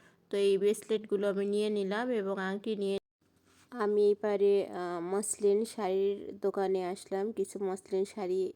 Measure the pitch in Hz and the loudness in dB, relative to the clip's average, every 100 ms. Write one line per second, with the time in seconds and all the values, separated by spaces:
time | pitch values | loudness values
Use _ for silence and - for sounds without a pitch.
0 | - _ _ 202 202 190 202 214 - 220 | -20 _ _ 0 4 4 2 0 0 -4
1 | 214 202 202 196 202 208 214 208 190 208 | 0 0 0 0 0 0 0 0 -2 -2
2 | 247 233 196 196 190 196 220 208 196 196 | -2 -2 -2 -2 -2 -4 -4 -4 -2 -4
3 | _ _ _ _ _ _ - 247 208 208 | _ _ _ _ _ _ -14 -4 0 4
4 | 208 202 214 202 202 202 - 190 180 175 | 4 4 2 2 4 4 2 -4 -6 -4
5 | 170 196 208 - 208 202 226 - 190 190 | -2 -2 -2 0 2 2 0 -4 -2 2
6 | 196 202 - 196 202 196 190 190 180 190 | 0 -2 -6 -4 -2 0 0 0 -2 -6
7 | - 196 208 220 196 - 196 196 - 190 | -6 -4 -2 -2 -4 -4 -4 -4 -4 -2
8 | 196 - 185 185 185 | -2 -4 -4 -2 -2